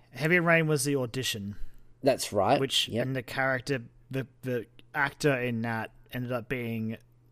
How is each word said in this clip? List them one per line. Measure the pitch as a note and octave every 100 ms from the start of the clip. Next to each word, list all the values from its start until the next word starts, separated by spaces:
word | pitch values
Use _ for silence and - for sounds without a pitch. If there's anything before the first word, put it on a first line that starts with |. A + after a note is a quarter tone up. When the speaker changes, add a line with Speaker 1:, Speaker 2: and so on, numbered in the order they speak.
| _
Speaker 1:
Heavy | B2 D#3 F3+
Rain | E3+ E3 D#3
was | D3+
the | C3+
audition. | C#3 B2 C3 B2 A2 G2+ G2+ - - - -
Speaker 2:
That's | C3+ A#2+ -
right. | G2+ F#2+ C#3
Speaker 1:
Which, | C3+ - -
Speaker 2:
Yep. | G#2
Speaker 1:
and | B2+ C3
the |
character, | A#2 - C3 B2+ A#2+ C3+ A#2 - -
the, | C3 B2+ _
the | B2+ B2 G#2 - -
actor | D3+ C#3+ - D3+ C3
in | B2 A#2
that | A#2 A2+ G#2+ - -
ended | B2+ B2
up | B2 G#2+
being, | B2+ A#2 A2+ A2 A#2 - _ _